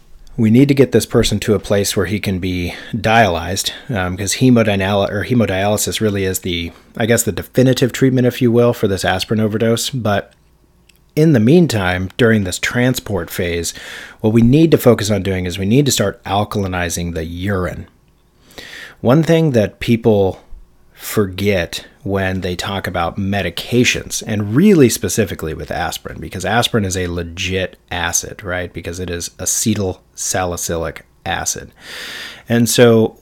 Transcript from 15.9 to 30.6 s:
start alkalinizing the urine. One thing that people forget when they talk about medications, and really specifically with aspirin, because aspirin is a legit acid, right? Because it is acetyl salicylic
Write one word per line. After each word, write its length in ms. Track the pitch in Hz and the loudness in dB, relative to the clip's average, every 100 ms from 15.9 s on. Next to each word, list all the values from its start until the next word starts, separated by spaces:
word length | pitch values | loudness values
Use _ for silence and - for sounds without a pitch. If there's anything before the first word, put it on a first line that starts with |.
start 280 | - 101 - | 0 -2 -4
alkalinizing 880 | - 101 104 107 95 92 87 87 87 | -4 -2 -2 -4 -4 -2 -4 -4 -6
the 100 | 82 | -6
urine. 640 | 82 87 95 95 85 - - _ _ _ _ _ _ - - - - - | -8 -6 -4 -2 -4 -8 -16 _ _ _ _ _ _ -20 -20 -20 -20 -4
One 220 | 107 147 | 2 2
thing 300 | 156 165 160 | 4 2 4
that 260 | 120 101 - | 2 0 -2
people 640 | - 117 117 104 98 - _ - - _ _ | -2 2 2 2 2 -2 _ -20 -20 _ _
forget 920 | _ - - 98 92 101 95 82 - - _ | _ -6 -2 -2 -2 0 0 -2 -8 -16 _
when 380 | 98 98 95 92 | -6 -2 -2 -4
they 160 | 90 90 | -6 -6
talk 300 | - 98 92 | -6 -6 -6
about 300 | 90 85 - | -4 -4 -4
medications, 1080 | 98 101 87 - - 123 120 - - - - | -4 -2 -4 -6 -2 2 2 0 -6 -10 -6
and 300 | 104 101 117 | -6 0 4
really 320 | 214 180 120 | 6 6 6
specifically 680 | - 95 - 101 87 80 | 4 -4 -2 -2 -4 -8
with 160 | 76 73 | -8 -8
aspirin, 480 | - 82 - - - | -6 -6 -8 -12 -14
because 260 | 73 95 | -12 -8
aspirin 400 | 90 113 117 117 | -2 0 0 0
is 120 | 98 92 | -2 -4
a 100 | 90 | -4
legit 720 | 87 85 87 92 95 90 - _ | -6 -8 -8 -4 -4 -4 -10 _
acid, 520 | 90 85 - - - | -4 -2 -4 -6 -10
right? 300 | 98 90 87 | -8 -6 -6
Because 260 | 85 87 85 | -10 -10 -8
it 100 | 90 | -8
is 220 | 87 - - | -8 -10 -8
acetyl 640 | 90 - 113 107 95 90 _ | -4 -2 0 0 -2 -4 _
salicylic 920 | - - 95 90 85 | -10 -6 -2 -2 -4